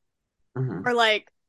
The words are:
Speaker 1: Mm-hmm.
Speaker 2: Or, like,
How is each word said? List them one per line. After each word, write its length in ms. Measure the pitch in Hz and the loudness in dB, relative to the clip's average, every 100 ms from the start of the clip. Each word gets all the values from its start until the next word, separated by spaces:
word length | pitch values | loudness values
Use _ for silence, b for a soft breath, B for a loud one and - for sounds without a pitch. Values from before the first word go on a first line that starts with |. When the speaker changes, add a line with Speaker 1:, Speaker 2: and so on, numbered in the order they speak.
| _ _ _ _ _ 127 | _ _ _ _ _ -6
Speaker 1:
Mm-hmm. 300 | 127 170 240 | -4 -4 -2
Speaker 2:
Or, 80 | |
like, 380 | 240 220 208 - _ | 2 2 2 -4 _